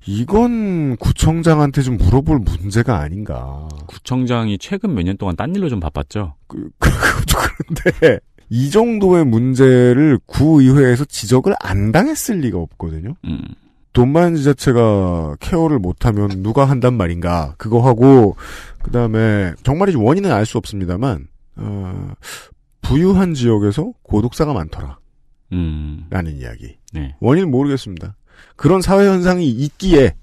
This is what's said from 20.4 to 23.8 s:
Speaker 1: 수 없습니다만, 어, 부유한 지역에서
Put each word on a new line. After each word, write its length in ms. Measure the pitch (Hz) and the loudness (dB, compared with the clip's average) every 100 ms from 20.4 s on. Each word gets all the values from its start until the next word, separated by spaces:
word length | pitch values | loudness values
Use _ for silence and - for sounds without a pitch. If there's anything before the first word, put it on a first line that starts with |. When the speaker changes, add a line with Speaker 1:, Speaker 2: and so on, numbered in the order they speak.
| 104 | 0
Speaker 1:
수 120 | 120 | -4
없습니다만, 680 | - 101 90 90 135 87 67 - _ - | -6 -8 -6 -4 -4 -4 -10 -20 _ -14
어, 540 | 104 101 92 92 95 95 - - - _ _ _ | -10 -8 -10 -10 -12 -16 -18 -20 -20 _ _ _
부유한 540 | - 131 180 190 190 151 | -2 2 2 2 2 0
지역에서 560 | 120 107 101 104 | 2 2 2 -2